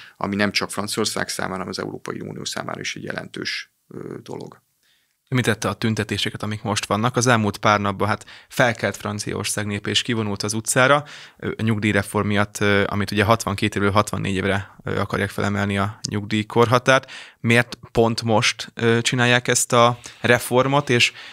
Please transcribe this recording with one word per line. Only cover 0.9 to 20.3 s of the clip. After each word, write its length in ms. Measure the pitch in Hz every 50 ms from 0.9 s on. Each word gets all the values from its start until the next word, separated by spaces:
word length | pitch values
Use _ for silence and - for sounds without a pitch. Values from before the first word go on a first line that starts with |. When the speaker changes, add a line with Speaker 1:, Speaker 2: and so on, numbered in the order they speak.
| - - 107 98 - 98 92 -
Speaker 1:
számára, 240 | - - 95 92 92
hanem 140 | 95 92 95
az 100 | - -
Európai 420 | - - - - - - - -
Unió 240 | - 101 101 - -
számára 360 | - - - - - - -
is 160 | - - -
egy 60 | - -
jelentős, 720 | - - - - - - - - - - - - - _ _ _ _
ö, 300 | - - - - - - -
dolog. 380 | - - - - - - - _ _ _ _ _ _ _ _ _ _ _ _ _ _
Speaker 2:
Említette 380 | 131 127 113 117 107 - - 98
a 60 | 101
tüntetéseket, 680 | - - 113 110 104 104 - 104 98 - 110 - - -
amik 200 | 104 104 104 -
most 240 | 104 98 - -
vannak. 300 | - 101 104 110 123 -
Az 100 | 123 110
elmúlt 300 | 127 123 113 107 101 98
pár 240 | - - 110 104 101
napban, 280 | 101 101 98 98 107 101
hát, 180 | 104 - - - - - - _
felkelt 480 | - - 131 120 110 - - 101 -
Franciaország 720 | - - 104 104 104 - - - - 107 - - - 104
népe 240 | 104 101 101 - 107
és 120 | 101 - -
kivonult 400 | - 120 110 107 104 101 - -
az 100 | 104 101
utcára, 520 | 113 110 - - 131 127 131 143 147 143 - - - - - -
ö, 140 | _ - 98 -
a 60 | - 107
nyugdíjreform 640 | 110 113 104 104 107 101 101 95 - - 107 98
miatt, 340 | 101 104 101 104 - - -
ö, 220 | 107 101 101 98 98
amit 240 | - - 104 101 -
ugye 140 | 104 104 104
hatvankét 520 | 101 113 110 - 98 98 - 107 104 -
évről 140 | 98 101 101
hatvannégy 440 | 98 107 104 - - 98 107 104 98
évre, 420 | 92 95 98 95 101 98 - - - -
ö, 140 | 98 101 101
akarják 320 | 101 - - 98 101 98
felemelni 480 | - - 104 101 101 101 101 101 101 98
a 220 | 98 101 107 - - -
nyugdíjkorhatárt. 1000 | 101 104 101 101 107 107 104 - - 120 117 113 127 123 - - 131 131 - - - - - - - _
Miért 380 | - 117 117 120 123 - - - - - -
pont 300 | 120 113 113 117 - 117
most, 500 | 113 110 107 113 - - - - - -
ö, 240 | - 117 117 113 117 113
csinálják 460 | - - 123 120 123 123 123 - -
ezt 240 | 127 - - - 127
a 260 | 120 117 120 123 120 - - - -
reformot, 720 | - 113